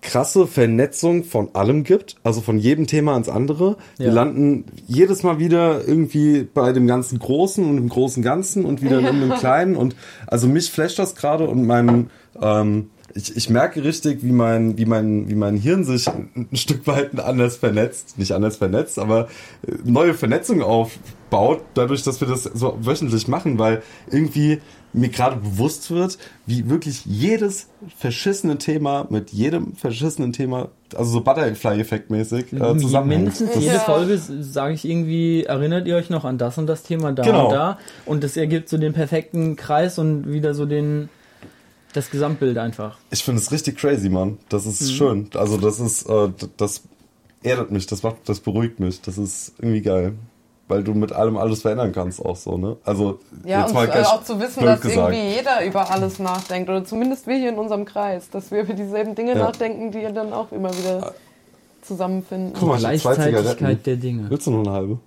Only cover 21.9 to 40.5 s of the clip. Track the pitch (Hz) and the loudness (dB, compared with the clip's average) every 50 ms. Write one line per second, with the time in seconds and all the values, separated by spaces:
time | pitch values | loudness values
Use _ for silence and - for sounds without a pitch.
21.9 | 139 135 - - 127 - 147 127 127 120 - - - 117 120 127 - 110 113 113 | 0 -2 -2 -4 -2 -2 -2 -2 -2 -4 -4 -6 -6 -2 -2 -2 -2 -2 -2 -2
22.9 | 143 156 165 131 113 110 104 120 127 170 180 165 135 110 113 110 110 110 - - | -2 0 0 0 0 0 0 0 -2 -2 0 0 0 2 2 2 2 0 -2 -10
23.9 | - - - - - 139 160 151 - 147 147 151 151 151 - - - - - _ | -20 -20 -14 -2 0 2 2 2 2 2 2 2 2 0 -2 -16 -20 -20 -20 _
24.9 | _ 117 120 110 - - 123 135 131 120 101 104 95 95 117 151 151 - - - | _ 0 0 0 0 0 0 0 0 -2 -6 -4 -2 0 0 0 -2 -4 -10 -6
25.9 | 170 170 180 185 185 - - - - - _ - 117 123 117 110 139 165 165 151 | -2 -2 -2 -2 -4 -8 -16 -20 -20 -20 _ -4 -2 -2 0 0 0 -2 -2 -4
26.9 | 135 120 - - 98 104 127 190 220 226 220 202 190 - - _ _ _ 220 180 | -8 -8 -6 -6 -4 0 2 2 2 2 0 -2 -4 -6 -12 _ _ _ -20 -20
27.9 | - - - 131 117 - - 196 196 196 - 180 147 143 - - 151 156 147 139 | -20 -6 -6 -4 -4 -2 -2 -2 -2 0 0 -2 -2 -2 -2 -2 -2 0 0 0
28.9 | 139 139 139 - 107 107 98 - - 101 110 143 160 170 170 - - - - 131 | -2 -2 -4 -2 -4 -4 -4 -4 -4 -2 0 0 0 -2 -4 -4 -10 -6 -6 -6
29.9 | 117 113 139 156 151 - 143 123 120 - 139 127 127 127 127 - _ _ _ _ | -4 -2 -4 -4 -2 -2 -4 -4 -2 -4 -4 -4 -4 -4 -6 -8 _ _ _ _
30.9 | - - 120 120 117 120 113 131 135 160 156 120 107 107 - 117 104 104 110 - | -6 -4 -2 0 0 0 2 2 2 4 2 0 -2 -2 -2 -2 0 0 -2 -2
31.9 | - 107 107 - 113 107 110 110 - 120 127 - - 135 127 117 117 156 143 127 | -4 -6 -4 -4 -2 -2 -2 -2 -2 -4 -4 -4 -4 -2 0 2 2 2 2 4
32.9 | 135 139 139 139 147 156 180 208 202 - 233 214 240 220 151 151 170 - - - | 2 2 2 4 2 2 2 0 0 -2 -2 0 0 0 2 2 2 2 2 4
33.9 | 151 156 180 180 208 190 156 - 139 143 147 135 135 147 135 143 160 151 - 165 | 2 2 4 2 0 0 -2 -6 -10 -10 -10 -6 -4 -4 -2 -2 -4 -4 -4 -2
34.9 | 165 170 165 160 160 165 165 165 165 165 160 - 139 135 143 151 165 180 185 - | -2 -2 -2 -2 0 0 0 2 2 0 0 0 -2 -2 0 0 0 0 0 0
35.9 | 175 175 170 175 180 160 - 127 131 123 123 120 127 - 160 151 160 156 - - | 0 0 0 0 -4 -4 -2 -4 -2 -2 -2 -2 -2 -2 -2 -2 -2 -4 -4 -6
36.9 | 170 165 160 147 139 131 123 - - 170 135 123 135 139 151 175 196 - - - | -4 -2 -2 -2 0 2 4 4 6 6 6 4 4 2 0 -2 -2 -6 -12 -20
37.9 | - - - - 151 151 143 143 - 165 160 151 156 165 160 - - 160 151 156 | -20 -20 -8 -4 -4 -2 -2 -4 -2 -2 -2 0 0 -2 -2 -2 -2 -2 0 0
38.9 | 151 165 156 139 165 160 156 - - 170 165 160 156 147 - - 151 147 165 180 | 0 0 -2 0 0 -4 -4 -2 -4 -2 -2 -2 -2 -6 -4 0 2 2 2 2
39.9 | 175 - 160 156 156 147 143 143 143 151 151 156 | 0 0 0 0 0 0 -2 -4 -4 -2 0 -2